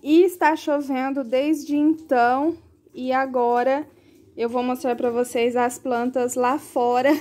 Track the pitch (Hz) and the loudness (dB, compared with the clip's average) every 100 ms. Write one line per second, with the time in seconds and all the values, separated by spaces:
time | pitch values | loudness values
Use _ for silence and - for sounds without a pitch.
0 | 277 320 359 359 302 311 - 294 277 262 | 4 4 4 4 0 2 0 -2 -2 -4
1 | 262 269 233 254 294 311 285 294 302 320 | -2 -4 -2 0 0 -2 -2 2 2 2
2 | - 254 240 262 311 339 - _ _ - | 0 2 2 2 -2 -4 -14 _ _ -10
3 | 254 262 269 254 240 240 240 269 311 _ | -4 -2 -2 -2 0 2 0 -2 -4 _
4 | _ _ _ - 233 247 247 254 262 240 | _ _ _ -6 -4 -2 -4 -4 -4 -2
5 | 254 233 247 247 233 240 247 254 262 240 | -2 -2 -4 0 0 0 -2 -4 -4 -2
6 | 247 254 247 247 247 294 - 277 240 247 | -2 -2 -4 -2 -2 -2 -4 -2 0 2
7 | 269 294 | 2 0